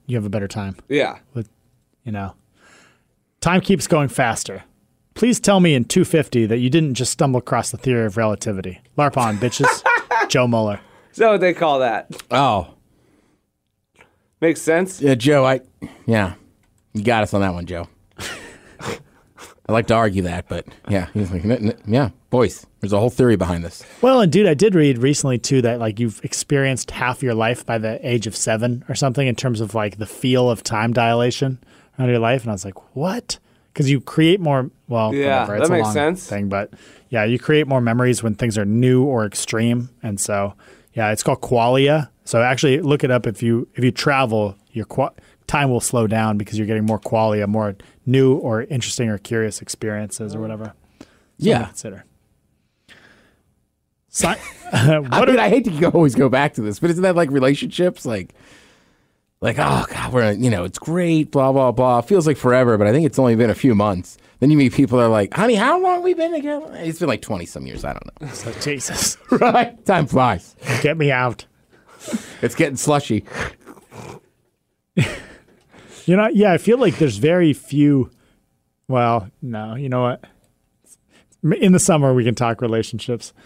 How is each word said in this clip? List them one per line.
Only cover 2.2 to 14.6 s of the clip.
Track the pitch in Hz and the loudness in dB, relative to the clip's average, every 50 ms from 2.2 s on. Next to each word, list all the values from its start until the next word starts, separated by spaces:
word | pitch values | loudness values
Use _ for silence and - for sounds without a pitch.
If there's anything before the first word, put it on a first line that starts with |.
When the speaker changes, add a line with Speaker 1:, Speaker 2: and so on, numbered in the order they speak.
| 98 95 - _ _ _ _ _ _ _ _ _ _ _ _ _ _ _ _ _ _ _ _ _ | -10 -10 -12 _ _ _ _ _ _ _ _ _ _ _ _ _ _ _ _ _ _ _ _ _
Speaker 1:
time | - 170 180 185 | -2 0 2 2
keeps | 180 - 196 147 - - | 2 2 0 0 0 0
going | 175 156 143 127 | 0 0 0 0
faster. | - - 131 113 113 - - - 98 95 - _ _ _ _ _ _ _ _ _ - | 0 0 0 0 -2 -4 -8 -10 -12 -14 -16 _ _ _ _ _ _ _ _ _ -6
Please | - 220 247 233 - | 0 0 2 2 2
tell | - 202 202 190 | 2 4 4 6
me | 180 170 147 | 6 4 4
in | 127 117 | 2 2
two | - - 185 170 | 2 2 2 2
fifty | - - 160 135 - - 120 113 | 4 2 0 0 2 0 0 2
that | 101 113 123 | 2 2 0
you | 123 127 | 0 2
didn't | 131 165 160 143 123 | 2 2 2 0 -2
just | - 123 - | -4 -4 -4
stumble | - - 160 139 127 123 | -2 0 0 0 0 -2
across | - - 135 117 - - | -2 -2 -2 -2 -2 -4
the | - - | -8 -6
theory | - 131 123 117 110 | -2 -2 0 0 0
of | 107 95 117 | -2 0 0
relativity. | 113 107 104 - - 117 101 92 90 92 90 - _ _ _ - | 0 0 -2 -4 -6 -6 -6 -6 -8 -10 -12 -16 _ _ _ 0
larp | 147 143 - 135 | 0 0 2 0
on, | 120 113 107 98 | 0 0 0 -2
bitches. | 127 120 - - 139 302 - - - 480 480 - - - | -2 -2 -2 0 0 0 0 0 0 0 -2 -2 -2 -2
Speaker 2:
<laughs> | - 226 294 - | -2 -2 0 0
Speaker 1:
Joe | - 135 123 120 | 0 0 2 2
Mueller. | 117 113 110 104 101 101 - _ _ _ _ _ | 2 0 0 -2 -4 -6 -10 _ _ _ _ _
Speaker 2:
Is | - - | -2 0
that | 226 220 | 2 2
what | 208 190 | 4 4
they | 185 180 170 | 2 0 0
call | - 170 156 143 135 | 0 0 0 2 2
that? | 131 120 110 95 - - - - - - | 0 0 -2 -4 -6 -10 -16 -18 -8 -2
Speaker 3:
Oh. | 117 131 139 131 110 98 85 - - _ _ _ _ _ _ _ _ _ _ _ _ _ _ _ _ _ _ _ _ _ _ _ _ _ _ _ _ _ _ _ _ _ | 0 2 2 2 2 0 -2 -6 -12 _ _ _ _ _ _ _ _ _ _ _ _ _ _ _ _ _ _ _ _ _ _ _ _ _ _ _ _ _ _ _ _ _
Speaker 2:
Makes | 151 170 147 - | 0 0 0 0